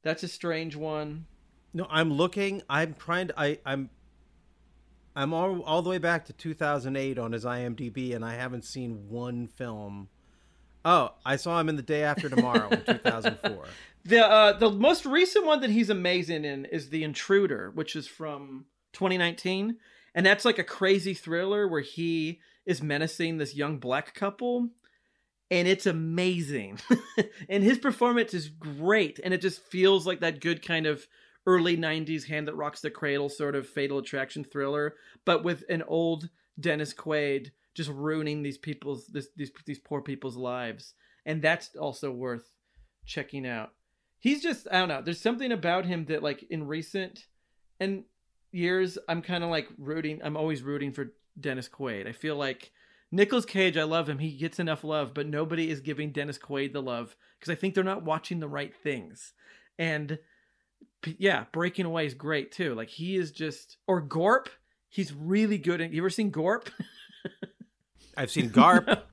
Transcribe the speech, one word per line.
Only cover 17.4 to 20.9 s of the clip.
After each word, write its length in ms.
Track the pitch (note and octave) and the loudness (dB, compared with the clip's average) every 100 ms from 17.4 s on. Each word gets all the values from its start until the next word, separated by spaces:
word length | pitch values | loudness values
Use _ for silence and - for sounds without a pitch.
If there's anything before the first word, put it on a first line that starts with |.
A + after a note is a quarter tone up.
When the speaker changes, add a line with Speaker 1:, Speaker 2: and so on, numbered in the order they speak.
| G3 A#2+ F#2+ | 4 -2 -6
Speaker 1:
which 220 | D3 D#3 D#3+ | -6 -6 -8
is 120 | - | -12
from 580 | - D#3 C#3+ C#3 C3 C3+ _ _ | -12 -10 -10 -12 -16 -16 _ _
twenty 240 | - F#3+ F#3 | -2 0 2
nineteen. 600 | E3+ E3+ F3+ F#3+ G#3 A#3 _ - _ | 2 0 -2 0 -2 -4 _ -20 _
And 120 | E3+ F#3+ | 4 6
that's, 200 | G#3 A#3+ | 6 4
like, 140 | A3+ | 2
a 40 | |
crazy 500 | E3+ - F#3+ | -2 0 4